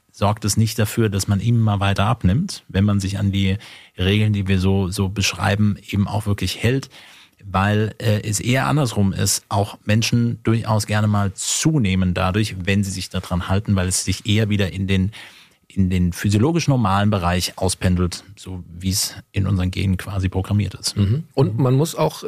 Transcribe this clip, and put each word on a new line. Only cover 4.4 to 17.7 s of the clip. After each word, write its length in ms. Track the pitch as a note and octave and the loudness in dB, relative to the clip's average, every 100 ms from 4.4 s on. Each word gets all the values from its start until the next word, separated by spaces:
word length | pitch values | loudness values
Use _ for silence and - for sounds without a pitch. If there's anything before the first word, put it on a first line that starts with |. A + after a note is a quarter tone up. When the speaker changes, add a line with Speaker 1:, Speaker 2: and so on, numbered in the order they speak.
| F#2+ | 0
Speaker 1:
wir 100 | F#2+ | 2
so, 300 | F#2+ G2 F#2 | 2 2 0
so 180 | G2+ F#2 | -2 -2
beschreiben, 720 | G2+ G2 - G2+ G2+ G#2 G2 - | 0 -4 -2 -2 2 0 0 -4
eben 200 | G2+ G2 | -2 0
auch 180 | G#2 G#2 | -2 -2
wirklich 380 | G2+ F#2+ - | -2 -2 -2
hält, 260 | A2+ C3+ - - - - - _ G2+ | -2 -2 -4 -18 -20 -20 -20 _ -6
weil, 480 | F#2 G2+ G#2+ G#2+ - | 0 2 0 -2 -2
äh, 220 | A#2 G#2 G#2+ | 0 0 0
es 120 | G#2 | -4
eher 260 | A2+ C3 C3+ | 0 0 2
andersrum 480 | C#3+ B2+ G#2 G2 | 0 0 2 0
ist, 300 | G2 G2 - - | 2 -2 -2 -2
auch 280 | G#2 G2+ - - | -2 -2 -4 0
Menschen 540 | G#2+ A2 A#2+ A#2 A2 | 0 2 0 0 -2
durchaus 460 | - A2+ A2+ A2 - | 0 0 2 -2 0
gerne 180 | G#2 G#2+ | 0 2
mal 240 | G#2 G2+ - | 2 0 -4
zunehmen 800 | - - D#3+ D#3 G2 F#2 F#2 F2+ | -6 0 0 2 2 2 2 0
dadurch, 400 | F#2 G2 G#2+ F#2+ F2+ | 0 0 -2 -2 0
wenn 180 | G2 | 0
sie 60 | F#2+ | 0
sich 200 | F#2 - | -4 -6
daran 380 | F#2+ - F2 - | -8 -4 -4 0
halten, 260 | F#2+ G#2+ G2 | -2 0 0
weil 120 | F#2 | 0
es 160 | - | -2
sich 220 | - F#2+ A2+ | -2 -4 0
eher 240 | G#2 G#2+ | 0 2
wieder 240 | G2+ F#2+ | 0 -2
in 140 | F2+ F#2+ | -2 0
den, 240 | G2 F#2+ - - - - _ _ | 0 0 -4 -20 -20 -20 _ _
in 240 | - F#2 | 0 2
den 200 | F#2 F2+ | 2 0
physiologisch 560 | - G#2+ G#2 C3+ E3+ - | 0 0 2 2 2 2
normalen 440 | C3 G2+ G2 G#2 | 2 2 2 2
Bereich 420 | G2+ F2 F2+ - - | 2 0 0 -2 -2
auspendelt, 680 | F#2 | -4